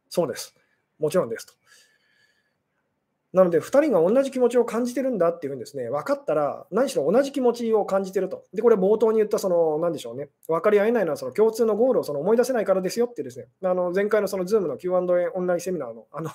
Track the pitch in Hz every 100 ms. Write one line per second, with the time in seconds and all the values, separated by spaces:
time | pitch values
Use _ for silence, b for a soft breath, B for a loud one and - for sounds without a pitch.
0 | _ - 156 104 - _ _ _ _ _
1 | 151 185 127 113 - _ b b b b
2 | b b b b b b _ _ _ _
3 | _ _ _ 185 185 165 - 269 311 190
4 | 170 247 269 254 240 247 233 220 240 277
5 | 262 226 170 170 135 139 110 139 117 143
6 | 151 285 277 151 143 - - 190 269 -
7 | 139 226 277 277 247 233 233 214 196 190
8 | 190 196 185 - - 190 233 214 185 214
9 | 220 220 214 214 196 175 165 151 170 147
10 | 117 120 147 _ - 165 208 208 208 240
11 | 175 139 127 196 220 220 226 208 262 202
12 | - 139 165 233 240 247 196 190 185 233
13 | 240 - 127 120 - _ 185 185 180 180
14 | 208 214 196 196 180 214 165 123 180 180
15 | 180 180 175 180 180 175 190 180 123 113
16 | - 147 160